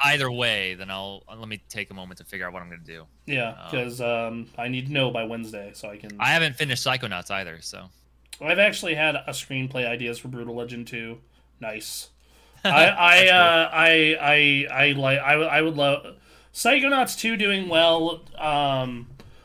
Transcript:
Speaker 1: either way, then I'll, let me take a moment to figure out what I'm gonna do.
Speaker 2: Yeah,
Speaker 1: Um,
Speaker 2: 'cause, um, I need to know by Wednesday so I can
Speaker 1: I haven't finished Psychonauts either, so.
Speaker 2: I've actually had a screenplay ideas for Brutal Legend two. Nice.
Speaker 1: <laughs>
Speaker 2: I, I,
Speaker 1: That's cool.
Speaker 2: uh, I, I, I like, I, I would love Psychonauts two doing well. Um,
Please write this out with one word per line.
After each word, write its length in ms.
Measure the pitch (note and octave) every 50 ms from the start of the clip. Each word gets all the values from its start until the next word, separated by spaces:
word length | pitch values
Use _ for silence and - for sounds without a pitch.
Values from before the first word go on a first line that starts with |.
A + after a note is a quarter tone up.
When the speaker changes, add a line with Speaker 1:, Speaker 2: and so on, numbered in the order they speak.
| C#3+
Speaker 1:
either 260 | C#3+ D3 D3 C#3 B2+
way, 420 | A#2+ A#2+ B2 A#2 A2 G#2 G2 F#2+ F#2
then 140 | F2+ F#2+ F#2+
I'll, 320 | F#2+ G2 G2 G2 G2 G2 - -
let 180 | G#2 A2+ A2+ A2
me 140 | G#2+ G2+ _ -
take 200 | - A2+ G2+ -
a 40 | G2
moment 240 | F#2+ F#2 F#2 F#2 -
to 60 | F2
figure 200 | - - F#2+ F#2
out 80 | F2+ F2
what 80 | F#2
I'm 80 | F2+ F2
gonna 120 | F2 E2+ E2
do. 200 | D2+ E2 E2 D#2+ D#2 _ _ _
Speaker 2:
Yeah, 240 | - C#3+ C3 A#2+ A2+
Speaker 1:
Um, 200 | A2+ - F2+ E2+
Speaker 2:
'cause, 300 | E2 C3 B2 A#2+ A#2+ B2
um, 460 | B2 A#2 A#2+ A#2 A#2 A2+ A#2 A#2 A#2 A#2+ - -
I 100 | A#2+ B2
need 200 | B2+ B2+ B2+ C3+
to 40 |
know 180 | D3 C#3+ C3+ B2
by 140 | A#2 A#2+ A2+
Wednesday 480 | A2 A#2 A#2 A2+ A2 G#2+ G#2 G2+ G2+ G2+
so 160 | - - G#2+
I 80 | G#2 G#2
can 200 | - G#2+ G#2 G#2
Speaker 1:
I 120 | A2+ B2+
haven't 240 | D3+ E3+ E3 D#3 C3 -
finished 280 | D#3 C#3+ B2+ A#2+ -
Psychonauts 460 | C3+ B2+ B2+ B2+ A2 G2 F2 F2+ -
either, 280 | G2+ G2 G2 F2 D#2+ E2
so. 240 | - - - G2 F#2 F#2 _ _ _ _ _ _ _ _ - -
Speaker 2:
I've 180 | C#3+ D3+ E3+ F#3
actually 360 | G3+ G#3 G3 G3+ - F3+ D#3+
had 200 | D3+ D#3 D#3 D3
a 80 | C#3+ - -
screenplay 560 | C3 - - - C#3 C3 C3 C3 C3 B2+ B2 A#2
ideas 320 | A#2+ A#2+ B2+ A#2+ A#2 A#2
for 80 | - B2+
Brutal 280 | B2+ A#2+ A#2 A#2 A#2
Legend 320 | A#2+ A#2+ B2 B2+ A#2+ A#2+ A2+
two. 320 | - A#2 A2+ A2+ A2+ A#2 _ _ _ _ _ _ _ -
Nice. 480 | A#2 A2 A2 A2 G#2+ - - - - - _ _ _ _ _
Speaker 1:
<laughs> 280 | _ _ _ _ _ -
Speaker 2:
I, 240 | G3 E3 D3 E3 F3+
I, 260 | G3+ F3+ F3 F3 F3
Speaker 1:
That's 140 | F3+ F#3 F#3
cool. 100 | F3+ F3+
Speaker 2:
uh, 300 | F3 E3+ E3 E3 E3 -
I, 460 | - D#3+ D#3+ E3 E3 D#3+ D#3 D#3 D#3+ -
I, 680 | D3 C#3+ D3 D3 D3 C#3+ C#3 C#3 C#3 C#3 - C3 C#3 D3
I 40 | C#3+
like, 260 | C#3 C#3 C3+ C3+ C#3
I, 140 | C3 C#3 D3
I 280 | D3+ D#3 D#3+ C#3 D3+
would 160 | D#3+ D#3+ D#3+ C#3+
love 380 | C#3+ C#3 C#3 D3 - - - - _ _ _ _ _ _ -
Psychonauts 640 | - - A#3 C4+ D4 C4 C#4 C#4+ C4 B3 - - -
two 200 | - A3+ A3+ G3+
doing 320 | G#3 G3+ G3+ F#3+ F#3+ F3+
well. 540 | E3 D#3+ E3 E3 E3 E3 D#3+ E3 E3 - - - - -
Um, 680 | D#3 D#3 D3+ C#3+ C#3+ C#3 C3+ C3 C3 B2 B2 A#2+ A#2+ - - - - - - - -